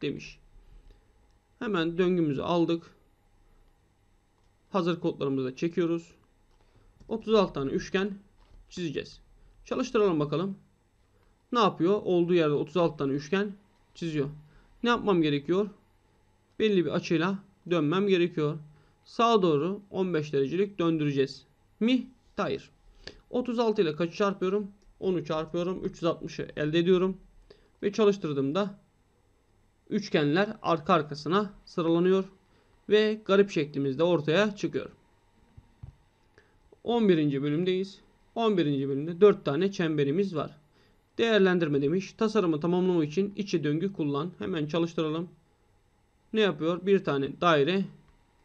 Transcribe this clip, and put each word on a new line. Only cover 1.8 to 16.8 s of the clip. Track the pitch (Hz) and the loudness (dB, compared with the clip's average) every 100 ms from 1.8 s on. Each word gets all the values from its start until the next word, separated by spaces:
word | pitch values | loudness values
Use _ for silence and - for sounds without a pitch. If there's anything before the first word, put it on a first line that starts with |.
| 165 170 | 0 2
döngümüzü | 180 180 156 139 | 2 2 0 -2
aldık. | - 175 165 170 - _ _ _ _ _ _ _ _ _ _ _ _ _ _ _ _ _ _ | 0 0 2 0 -6 _ _ _ _ _ _ _ _ _ _ _ _ _ _ _ _ _ _
Hazır | 196 175 170 | -2 -2 -2
kodlarımızı | 175 156 139 135 127 | -4 -4 -4 -2 -4
da | 127 | -4
çekiyoruz. | 175 170 170 170 165 _ _ _ _ _ _ _ _ _ - | -6 -2 -2 -4 -8 _ _ _ _ _ _ _ _ _ -10
Otuz | 220 214 | -8 2
altı | 220 180 | 2 2
tane | 143 139 | 0 -2
üçgen | 185 - 190 202 196 - _ _ - - | -4 -2 -2 -2 -6 -18 _ _ -20 -16
çizeceğiz. | - 170 - - - _ - - _ | -8 -6 -6 -10 -14 _ -20 -20 _
Çalıştıralım | - - 254 220 202 160 | -8 -6 -2 2 2 2
bakalım. | 147 147 196 196 _ _ _ _ _ _ _ _ - | 0 -2 -4 -8 _ _ _ _ _ _ _ _ -4
Ne | 247 | 2
yapıyor? | 190 147 165 208 | 2 2 0 0
Olduğu | - 175 170 | 0 0 2
yerde | 175 156 | 2 2
otuz | 147 160 185 | 0 -2 0
altı | 165 151 | 0 0
tane | 139 | -4
üçgen | 143 - 196 208 196 _ _ _ | -4 -2 -2 -2 -8 _ _ _
çiziyor. | - 170 151 139 - - - _ _ | -10 -6 -4 -4 -6 -20 -20 _ _
Ne | 233 | 0
yapmam | 240 208 180 | 0 2 2
gerekiyor? | 156 143 143 180 208 - _ _ _ _ _ _ _ - | 2 0 0 -2 -2 -6 _ _ _ _ _ _ _ -2
Belli | 220 196 | 2 2